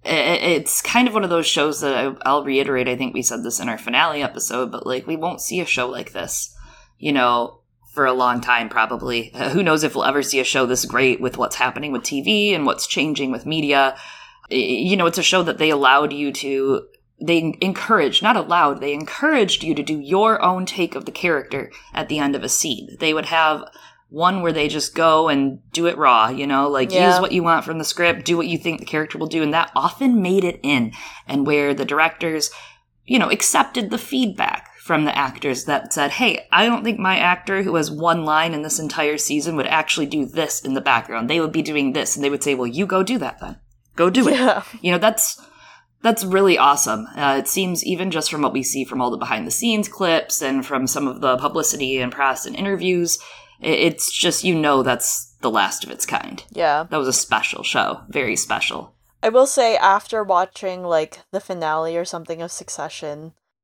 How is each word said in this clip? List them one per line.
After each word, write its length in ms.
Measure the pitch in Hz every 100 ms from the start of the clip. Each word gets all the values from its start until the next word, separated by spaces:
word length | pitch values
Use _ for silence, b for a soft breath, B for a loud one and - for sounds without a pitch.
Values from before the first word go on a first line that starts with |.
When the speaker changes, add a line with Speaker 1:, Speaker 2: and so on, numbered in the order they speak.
Speaker 1:
i-, 40 | -
i-, 280 | 160 139 170 175
it's 260 | 160 - -
kind 260 | - 240 247
of 60 |
one 100 | 214
of 60 | 190
those 160 | 170 156
shows 340 | 160 147 143
that 140 | 147 127
I, 180 | 135 127
I'll 200 | - 147
reiterate, 440 | 139 135 139 131 127
I 80 | 127
think 160 | 131
we 80 | -
said 200 | 123 120
this 180 | 117 117
in 80 | 120
our 100 | 110
finale 440 | - 123 165 147
episode, 480 | 139 - - 120 123
but, 160 | 123 -
like, 200 | 127 -
we 80 | 160
won't 240 | 165 131
see 200 | - 180
a 60 | 170
show 220 | - 123
like 240 | 127 -
this, 420 | 95 82 - - b b b b _
you 140 | 151
know, 480 | 139 123 120 117 - _ _ _
for 140 | - 135
a 60 |
long 280 | 127 123 120
time, 280 | 120 120 110
probably. 680 | 113 110 120 123 120 113
Uh, 160 | 123 127
who 140 | 151
knows 180 | 180 156
if 140 | 151 135
we'll 80 |
ever 180 | - 143
see 160 | 135 135
a 60 |
show 200 | 123 135
this 200 | 123 123
great 360 | - 120 131 120
with 160 | 123 123
what's 200 | 117 -
happening 340 | 127 127 147
with 140 | 127
T 180 | - 143
V 320 | 139 214 208
and 100 | 180
what's 220 | 139 - -
changing 460 | - 156 139 135
with 120 | 120
media. 520 | 147 160 147 139 135 131 B B B B -
Y-, 80 | 131
you 400 | 101 120 170 196
know, 100 | 170
it's 120 | 170
a 60 |
show 180 | 165 185
that 160 | 170 -
they 120 | 156
allowed 420 | 143 135 139 147
you 200 | 143 143
to, 520 | - 139 135 135 131 - _ _ _
they 200 | 151 170
en-, 140 | 160 -
encouraged, 640 | 190 185 - 220 143 -
not 140 | 208 226
allowed, 440 | 151 170 147 135
they 120 | 143
encouraged 720 | 147 151 - 294 294 196 -
you 100 | 160
to 80 | 151
do 160 | 147 156
your 420 | 139 185 220 214
own 260 | 170 185 185
take 280 | - 170
of 100 | -
the 60 | -
character 640 | 147 180 151 - 139 - B B
at 160 | - -
the 120 | 151
end 160 | 143 139
of 80 |
a 40 | -
scene. 480 | - 165 113 - -
They 120 | 160
would 140 | 156 -
have 380 | 165 160 147 - B B B _
one 320 | 151 170 190
where 100 | 170
they 160 | 160 147
just 260 | 151 -
go 340 | - 165 156 160
and 300 | 139 139 131 _
do 140 | 165 170
it 120 | 156
raw, 300 | 147 120 110
you 180 | 135 143
know, 220 | 139 143
like, 240 | 139 123
Speaker 2:
Yeah. 180 | 185 180
Speaker 1:
use 100 | 180
what 120 | 190
you 100 | 180
want 220 | 170 160
from 140 | - 160
the 60 |
script, 400 | 151 - 170 165
do 120 | - 170
what 100 | 147
you 100 | 165
think 220 | 170 160
the 80 | -
character 320 | 156 156 -
will 80 | 156
do, 160 | 160
and 100 | 151
that 200 | 160 -
often 480 | - 165 - 269 233
made 220 | 180 190
it 160 | 180 -
in, 300 | 139 139 113 B B B -
and 180 | 143
where 300 | 139 147 143
the 100 | 139
directors, 680 | 131 147 160 - 165 160 147 B B B _ _
you 140 | - 254
know, 120 | 180
accepted 600 | 208 - - - - 208
the 80 | 226
feedback 680 | - 262 240 185 - - - -
from 240 | - 160
the 120 | 151 -
actors 500 | 135 - 147 127 -
that 260 | 143 -
said, 180 | - 143
"Hey, 360 | - 233 165 -
I 160 | 175 220
don't 160 | 233
think 160 | 220 208
my 180 | 185 185
actor 460 | 175 180 - 196
who 140 | 190 165
has 160 | 151
one 320 | 151 170 170
line 300 | 156 156 165
in 80 | 156
this 180 | 151 147
entire 380 | 156 - 147 151
season 360 | - 147 156
would 120 | 160 127
actually 400 | 160 156 - 143
do 200 | 151 131
this 340 | 151 151 -
in 120 | 139
the 60 | 135
background. 500 | 131 117 - 117 120
They 80 | 160
would 140 | 160
be 100 | 160
doing 300 | 156 151 139
this," 240 | 143 - -
and 80 |
they 60 | 143
would 120 | 143
say, 140 | 147 131
"Well, 100 | 120
you 200 | 131 190
go 180 | 190
do 120 | 190 247
that 200 | - -
then. 200 | - - _ _ _
Go 160 | - 175
do 160 | 190 247
it." 80 |
Speaker 2:
Yeah. 300 | 277 254 196 - 233
Speaker 1:
You 100 | 180
know, 80 | 180
that's, 420 | 214 220 - - B B B B B _
that's 220 | 226 220
really 340 | 190 190 196 170
awesome. 480 | 139 147 - 110 110
Uh, 220 | - 143 135
it 80 | -
seems 380 | - 185 170
even 260 | - 175 185
just 200 | 160 151
from 120 | 156
what 100 | 139
we 120 | 135
see 200 | 127 139
from 160 | 127 127
all 100 | 123
the 60 | 127
behind-the-scenes 720 | - 110 80 - 240 214 202
clips 540 | - 185 160 - -
and 240 | 139 135 131
from 220 | 135 127
some 180 | 147 139
of 140 | 110
the 160 | 135 127
publicity 640 | 143 165 151 - 131 131
and 100 | 123
press 340 | 123 139 131
and 120 | - -
interviews, 600 | 196 190 180 180 170 - B B B B
i-, 40 | -
it's 440 | 156 165 160 -
just, 320 | - 175 165
you 140 | 185 165
know, 260 | 151 139
that's 540 | 127 120 - - - _
the 100 | 127
last 340 | 107 98 -
of 60 | -
its 160 | 64 -
kind. 360 | 123 - - -
Speaker 2:
Yeah. 360 | - 165 147 170
Speaker 1:
That 60 | 156
was 120 | 131
a 40 |
special 500 | 127 - 107 - -
show. 380 | - 123 - - -
Very 260 | 147 123
special. 600 | 110 - 107 - - - _ _ _
Speaker 2:
I 60 | 220
will 180 | 240 269
say, 300 | 277 233 220
after 480 | 185 202 - 220
watching, 580 | 202 180 185 - 190 180
like, 380 | 180 160 156 - _
the 100 | 185
finale 560 | - 180 160 156 160 170
or 100 | 175
something 340 | 175 160 165
of 80 | 170
Succession, 840 | - 185 - 151 - 156 147 160 _ _ _